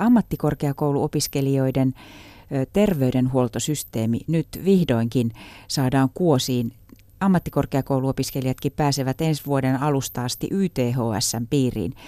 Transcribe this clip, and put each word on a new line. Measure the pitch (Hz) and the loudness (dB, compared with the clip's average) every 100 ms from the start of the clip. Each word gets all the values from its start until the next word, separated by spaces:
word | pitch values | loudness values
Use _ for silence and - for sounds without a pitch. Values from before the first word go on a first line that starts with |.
ammattikorkeakouluopiskelijoiden, | 226 240 - 151 151 143 147 139 147 143 151 151 - 143 135 135 131 131 131 - - - - - - | 4 4 2 -2 -2 0 -2 -2 0 0 0 -2 -2 -2 0 2 2 2 0 -2 -10 -20 -20 -20 -8
ö, | 139 131 | -6 -2
terveydenhuoltosysteemi | 196 208 151 127 127 127 131 120 - - 147 - 117 113 117 - | 2 2 2 2 2 2 2 0 -2 -4 -6 -6 -4 -2 -2 -2
nyt | 160 - - | -2 -2 -4
vihdoinkin | 185 190 156 117 117 131 117 - - - - | 2 4 4 2 0 0 -2 -4 -16 -18 -8
saadaan | - 127 135 135 | -2 2 2 2
kuosiin. | - 180 131 - 123 117 - - - - - | 2 2 2 2 -2 -4 -8 -20 -20 -20 -2
Ammattikorkeakouluopiskelijatkin | 196 180 - 147 - 139 - 135 135 131 135 139 127 131 143 - | 2 2 0 -2 -2 -2 0 -2 -2 -2 -4 -4 -4 -2 -4 -2
pääsevät | 147 139 131 131 | 0 0 -2 -2
ensi | 160 147 143 | 0 -2 -2
vuoden | 139 131 131 | 0 0 0
alusta | 147 139 - - | 0 0 -2 -4
asti | 123 - - | -6 -6 -4
Y | 196 185 | -2 -2
T | - | 0
H | 123 127 117 101 | 0 0 -2 -2
S:n | - 113 117 | -2 -4 0
piiriin. | 147 123 110 87 - | 0 0 0 -6 -8